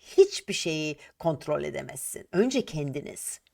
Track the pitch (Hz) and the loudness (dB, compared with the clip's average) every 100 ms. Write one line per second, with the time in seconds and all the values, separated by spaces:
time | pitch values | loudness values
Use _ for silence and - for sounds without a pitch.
0 | - - 392 - - 196 175 156 151 147 | 0 6 6 6 -6 -4 -2 -2 -4 -6
1 | - - 165 147 - 147 147 143 135 143 | -12 -4 -2 0 0 -2 -2 -6 -8 -10
2 | - - - 175 247 269 - 156 143 139 | -10 -12 -2 2 4 2 -2 -4 -4 -6
3 | - - - - _ | -8 -10 -12 -12 _